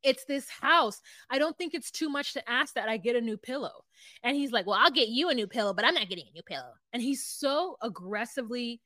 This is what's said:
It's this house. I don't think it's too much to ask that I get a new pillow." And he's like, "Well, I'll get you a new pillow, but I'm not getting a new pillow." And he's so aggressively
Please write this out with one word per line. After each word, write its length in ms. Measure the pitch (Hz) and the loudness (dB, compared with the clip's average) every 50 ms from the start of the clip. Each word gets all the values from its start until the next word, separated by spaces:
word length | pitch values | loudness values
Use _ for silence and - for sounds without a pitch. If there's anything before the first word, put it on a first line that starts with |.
It's 220 | - 277 269 - - | 4 4 2 2 -2
this 220 | - 277 277 254 - | -4 -4 -4 -4 -8
house. 540 | - - - 285 330 339 285 214 196 - _ - - - - _ | -12 -2 4 6 6 6 6 4 -2 -6 _ -20 -20 -20 -8 _
I 80 | 254 269 | 0 2
don't 200 | 294 330 311 - | 2 0 0 -4
think 160 | 359 320 - | -6 -4 -4
it's 160 | 302 - - | -6 -6 -8
too 180 | - - 320 302 | -4 -4 -4 -2
much 240 | 277 277 285 - - | -2 -4 -4 -4 -6
to 140 | 269 - - | -8 -4 0
ask 240 | 240 254 277 - - | 0 0 0 0 -2
that 140 | 262 208 220 | -2 -2 0
I 80 | 220 214 | -2 -2
get 180 | 170 233 240 | 0 0 0
a 40 | 247 | 2
new 160 | 233 226 214 208 | 0 0 -4 -6
pillow." 460 | - - 254 285 226 - - - _ _ _ - - - - - | -6 -8 -6 -6 -6 -8 -10 -14 _ _ _ -20 -20 -20 -20 -4
And 140 | - 240 285 | -2 0 0
he's 160 | 285 277 269 | 0 0 2
like, 140 | 233 220 180 | 0 0 2
"Well, 120 | 196 202 202 | 2 4 6
I'll 100 | 262 294 | 6 6
get 180 | 262 294 262 220 | 8 6 2 2
you 200 | 233 254 330 359 | 2 0 2 2
a 40 | 277 | 2
new 120 | 247 214 190 | 0 -2 -2
pillow, 260 | - 240 208 202 190 | -2 0 0 0 0
but 100 | 196 196 | 4 4
I'm 100 | 277 359 | 4 4
not 140 | 302 214 180 | 2 -2 -4
getting 200 | 190 175 143 - | -6 -10 -10 -14
a 40 | |
new 100 | _ - | _ -20
pillow." 320 | - - 175 135 127 123 - _ _ _ | -14 -10 -10 -10 -10 -12 -18 _ _ _
And 100 | - 247 | -6 -2
he's 240 | 226 269 277 254 - | -2 -2 -2 -2 -4
so 500 | - - - 294 269 277 302 359 370 - - | -10 -8 -2 -2 0 0 0 0 -2 -6 -8
aggressively 1000 | - 240 170 - 180 185 208 208 233 233 - 277 240 220 240 247 240 233 240 233 _ | -8 -8 -8 -8 -10 -6 -4 -6 -6 -4 -6 -8 -6 -6 -6 -4 -4 -6 -8 -10 _